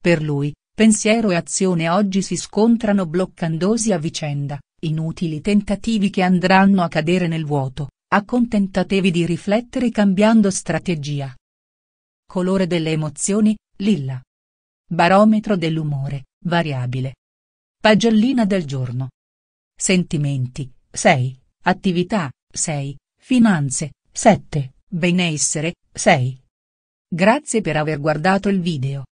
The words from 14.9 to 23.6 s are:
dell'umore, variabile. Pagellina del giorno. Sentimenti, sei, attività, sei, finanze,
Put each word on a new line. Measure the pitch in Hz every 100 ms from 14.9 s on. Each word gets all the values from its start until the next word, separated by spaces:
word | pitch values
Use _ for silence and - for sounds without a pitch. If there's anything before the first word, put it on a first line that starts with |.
| 165 175 190 220 220 214 196
dell'umore, | 160 160 151 139 139 135 - _ 175
variabile. | 170 165 131 123 127 135 - _ _ _ _ _ _
Pagellina | 214 214 233 214 240 254 202
del | 196 147
giorno. | 135 123 123 131 _ _ _ _ _ _ _
Sentimenti, | - 185 175 165 143 139 127 135 131 - _
sei, | - 208 143 127 - _ _
attività, | - 185 196 175 180 214 143 - _
sei, | - - 143 139 139 _ _
finanze, | _ 254 226 170